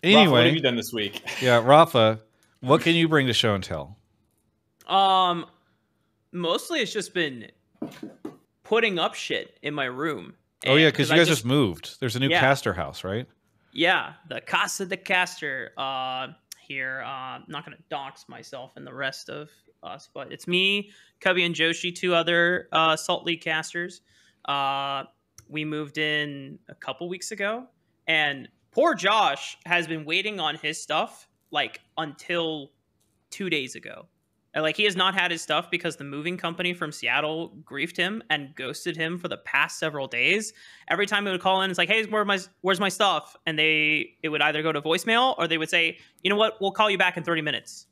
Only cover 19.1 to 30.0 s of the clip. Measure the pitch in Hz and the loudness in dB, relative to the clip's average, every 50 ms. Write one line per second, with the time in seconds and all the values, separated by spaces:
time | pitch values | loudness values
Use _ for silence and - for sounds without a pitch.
19.1 | 135 - - - - 147 151 156 _ _ _ _ _ _ - 85 - 151 - - | -6 -8 -14 -12 -12 -12 -12 -16 _ _ _ _ _ _ -16 -16 -16 -16 -18 -18
20.1 | _ 143 139 - - - - - 175 180 185 196 202 202 202 208 - - - _ | _ -14 -14 -12 -14 -14 -6 -2 0 2 2 2 0 0 -4 -8 -16 -20 -20 _
21.1 | _ _ - 190 185 180 180 170 170 147 160 165 165 165 - 180 175 - - 180 | _ _ 0 0 2 2 2 0 0 0 0 0 0 -2 -4 -8 -8 -4 -2 0
22.1 | 175 165 165 165 175 170 170 170 180 180 - _ - 156 160 160 156 156 - - | 2 2 2 2 2 2 4 2 2 -2 -4 _ 0 2 4 4 2 0 0 -2
23.1 | 180 - - 170 170 165 - 170 160 156 160 - - 175 175 185 185 - _ _ | -4 -2 -2 -4 -6 -6 -4 -4 -4 -4 -4 -6 -8 -8 -8 -8 -10 -16 _ _
24.1 | _ _ _ _ _ _ _ - 139 139 139 135 139 139 139 139 139 139 135 - | _ _ _ _ _ _ _ -4 -2 -2 0 -2 -2 -2 -4 -4 -4 -6 -8 -10
25.1 | _ _ _ _ _ - _ _ 143 151 151 156 151 151 151 143 139 151 156 151 | _ _ _ _ _ -20 _ _ -8 -8 -6 -6 -6 -6 -8 -8 -6 -4 -2 0
26.1 | 151 151 147 147 143 139 135 135 156 - _ _ 143 _ - - 170 - 175 175 | 0 -2 -2 -4 -8 -12 -14 -16 -18 -20 _ _ -20 _ -10 -10 -10 -8 -8 -10
27.1 | 180 185 - - 226 196 202 202 220 240 254 254 _ _ _ _ _ _ _ - | -10 -10 -10 -12 -8 -6 -6 -6 -6 -6 -10 _ _ _ _ _ _ _ _ -2
28.1 | 160 156 151 147 143 135 123 - _ _ _ _ _ - 277 339 302 180 170 196 | 0 0 2 0 -2 -6 -12 -18 _ _ _ _ _ 2 4 4 4 2 2 2
29.1 | 208 220 202 160 139 139 - - - _ _ 175 175 175 170 156 165 160 | 4 4 4 2 2 -2 -6 -14 -16 _ _ -2 0 0 0 -2 -6 -8